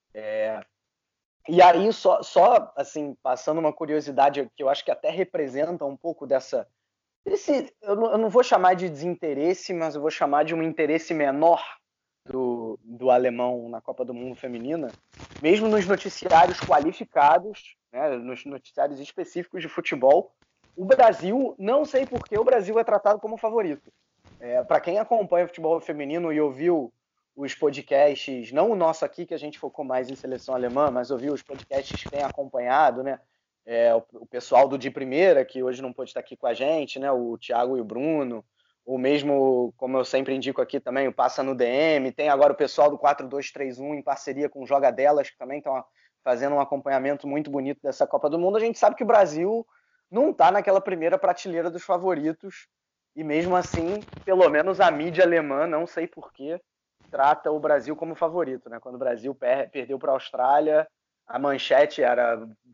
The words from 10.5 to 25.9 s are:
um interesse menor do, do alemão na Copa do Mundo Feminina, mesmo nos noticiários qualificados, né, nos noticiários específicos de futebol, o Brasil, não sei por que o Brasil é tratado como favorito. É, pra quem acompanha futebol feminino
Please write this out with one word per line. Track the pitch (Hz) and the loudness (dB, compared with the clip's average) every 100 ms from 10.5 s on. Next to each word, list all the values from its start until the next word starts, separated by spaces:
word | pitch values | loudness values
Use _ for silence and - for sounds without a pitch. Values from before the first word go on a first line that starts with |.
um | 165 | -2
interesse | 160 156 151 160 - | -4 -2 0 0 -2
menor | 160 143 139 160 170 - - _ _ _ _ | -2 0 4 4 4 0 -16 _ _ _ _
do, | - 131 123 120 113 110 | -10 -4 -4 -4 -8 -12
do | 113 117 127 | -16 -4 2
alemão | 123 127 120 123 123 117 | 4 2 0 -4 -4 -8
na | 117 | -14
Copa | - 131 | -12 -8
do | 120 | -8
Mundo | 120 127 120 | -8 -12 -12
Feminina, | 131 120 120 165 131 - _ - - - | -12 -10 -8 -8 -8 -12 _ -20 -20 -4
mesmo | 151 208 220 | 2 4 4
nos | 214 | 0
noticiários | 180 196 202 - 180 165 175 180 | 2 -2 -2 -8 4 6 6 2
qualificados, | - 156 151 - 220 156 143 165 196 202 - _ _ | 0 2 2 -4 -4 2 4 4 0 -14 -20 _ _
né, | 123 151 | -4 -4
nos | 127 120 123 | -4 -8 -12
noticiários | 139 139 - - 143 139 | -12 -16 -14 -4 -4 -4
específicos | 143 - 175 175 175 185 | -14 -12 -10 -8 -10 -10
de | 160 | -8
futebol, | - - 151 127 147 - _ _ _ _ - | -8 -6 2 6 6 4 _ _ _ _ -12
o | |
Brasil, | 190 262 - - 180 247 254 - | 2 8 8 6 -2 -2 -2 -4
não | 196 269 | 0 0
sei | 302 262 269 | 2 -2 -2
por | 240 - | -6 -4
que | 214 | 0
o | |
Brasil | 247 247 185 220 | 4 4 2 0
é | |
tratado | 226 208 202 208 | 2 2 2 0
como | 214 220 | -2 -6
favorito. | 220 226 185 143 _ _ _ _ _ _ | -4 -2 -2 -6 _ _ _ _ _ _
É, | 120 123 | -4 -2
pra | 123 156 | 2 0
quem | - 196 | 0 -2
acompanha | 220 226 190 175 175 | 0 0 2 0 0
futebol | - 160 165 | -4 -2 -2
feminino | 160 | -2